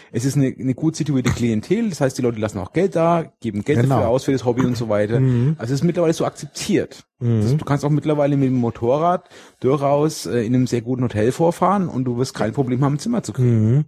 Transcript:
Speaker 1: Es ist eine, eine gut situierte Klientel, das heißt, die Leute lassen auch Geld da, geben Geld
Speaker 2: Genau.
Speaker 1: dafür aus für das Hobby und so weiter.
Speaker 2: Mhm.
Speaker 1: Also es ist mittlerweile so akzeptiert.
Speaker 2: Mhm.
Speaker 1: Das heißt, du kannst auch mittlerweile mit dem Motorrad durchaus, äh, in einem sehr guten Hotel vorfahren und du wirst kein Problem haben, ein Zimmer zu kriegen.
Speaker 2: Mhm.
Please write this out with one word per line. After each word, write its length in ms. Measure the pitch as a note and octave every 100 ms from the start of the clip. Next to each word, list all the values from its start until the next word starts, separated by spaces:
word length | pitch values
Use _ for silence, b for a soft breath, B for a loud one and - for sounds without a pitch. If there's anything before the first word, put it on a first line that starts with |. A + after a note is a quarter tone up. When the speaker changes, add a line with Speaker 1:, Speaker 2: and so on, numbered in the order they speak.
| B
Speaker 1:
Es 140 | B2 C3+
ist 100 | C3+
eine, 120 | C3 -
eine 140 | C3
gut 220 | B2+ D#3+ D#3+
situierte 340 | D#3 C3 A#2+
Klientel, 580 | - A#2+ A2 - G3+ A3+
das 120 | D#3
heißt, 160 | C3 -
die 40 |
Leute 160 | B2 A2+
lassen 180 | G#2+ G2+
auch 160 | G2
Geld 220 | D#3+ F#3+ E3
da, 360 | E3 E3+ D#3 _
geben 220 | A#2 G#2
Geld 180 | G#2 A#2+
Speaker 2:
Genau. 140 | B2+ B2+
Speaker 1:
dafür 120 | A2+
aus 140 | B2+ -
für 60 |
das 120 | C3
Hobby 220 | B2 A#2+ B2+
und 100 | A#2
so 140 | A2+
weiter. 300 | G#2 G#2 A#2+
Speaker 2:
Mhm. 360 | C3 A#2+ C3 D#3+
Speaker 1:
Also 140 | A#2
es 80 | C3+
ist 40 | E3+
mittlerweile 280 | F3 E3
so 120 | E3 C#3+
akzeptiert. 800 | - D3 - - D#3+ D#2 - _ _
Speaker 2:
Mhm. 220 | A#2+ A2+
Speaker 1:
Das 100 | G#2+
heißt, 100 | D3+
du 40 | -
kannst 200 | C#3+ D3
auch 40 |
mittlerweile 440 | D3 D3+ D3 C#3+ C#3
mit 120 | C3
dem 80 | B2+
Motorrad 760 | A#2 - A#2+ C#3+ E3+ F3+ - B B _
durchaus, 680 | B2 C#3+ C#3 C#3+ D#3 D3+ E2
äh, 140 | A#2
in 140 | A2 B2+
einem 120 | B2+
sehr 140 | A#2+
guten 220 | A2+ B2+
Hotel 280 | B2 G#2 A2
vorfahren 560 | C#3 E3+ E3+ F3+ G3+ E3+
und 180 | B2 B2+
du 120 | A#2+
wirst 160 | C3
kein 200 | - -
Problem 300 | - B2 B2
haben, 120 | C#3+ D3
ein 40 |
Zimmer 240 | A3+ A#3
zu 100 | -
kriegen. 420 | G#2+ B2 A2+ G#2+
Speaker 2:
Mhm. 80 | C3+